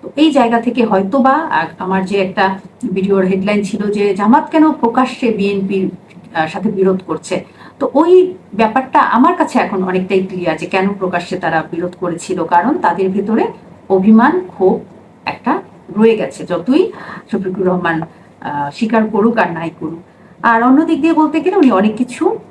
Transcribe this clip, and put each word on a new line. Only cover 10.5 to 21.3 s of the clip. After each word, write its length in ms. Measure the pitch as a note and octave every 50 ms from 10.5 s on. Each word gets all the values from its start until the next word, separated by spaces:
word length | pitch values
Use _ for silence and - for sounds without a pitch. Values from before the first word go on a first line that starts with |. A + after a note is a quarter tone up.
| D#3
যে 100 | D#3+ -
কেন 220 | - - F#3+ F#3+ G3+
প্রকাশ্যে 480 | G3+ G3 F#3+ F3+ F3+ E3+ E3+ - F#3
তারা 280 | F3+ F3+ E3 D#3+ D#3+ D#3 D#3
বিরোধ 240 | - E3 F3 F3+ F3+ -
করেছিল, 440 | F#3 F3 E3 E3+ - - F3+ E3+ E3
কারণ 340 | E3 F3 F3 F3 A#3+ D#4 F4
তাদের 320 | - F#3 E3+ F#3 F#3+ F#3+
ভেতরে 380 | F#3 G3+ G3+ G3 A3 C4+ F#4+ A4+ - - - - - - - -
অভিমান, 520 | F#3+ F#3+ F#3+ G#3+ A3 A3 A#3 C#4+ E4+ F#4 - -
ক্ষোভ 300 | - - F#3+ F#3 A3+ - - - - - - - - - -
একটা 360 | - - - - A#3+ D4+ F#4+ - - - - - - E3
রয়ে 200 | G#3 - A3+ A3+
গেছে, 300 | G#3 E3 - - - -
যতই 460 | - F3+ E3+ E3+ B3 C4 D#4+ G4+ A4 - - - - - - - -
শফিকুর 340 | - G3 F#3 F#3 F#3 G#3 F#3
রহমান, 360 | F3+ F3+ F3+ E3+ E3+ E3 D#3+
আহ, 680 | E3 - - - - - - _ - - D3 D3 C#3+ C#3+
স্বীকার 360 | - - A#3 A3 A#3+ A3 G#3+
করুক 320 | - G#3 G#3 A3 A#3 A3+ A3+
আর 140 | F#3 E3+
নাই 180 | E3+ E3 E3 E3 D#3+ -
করুক। 180 | E3 D#3 E3 E3 - _ _ _ - - - _
আর 200 | - A3+ A#3 A3+
অন্য 220 | A#3 B3+ C4 C#4+ E4
দিক 160 | E4 E4 D4
দিয়ে 120 | C4+ E4
বলতে 280 | E4 D#4 D#4 D4+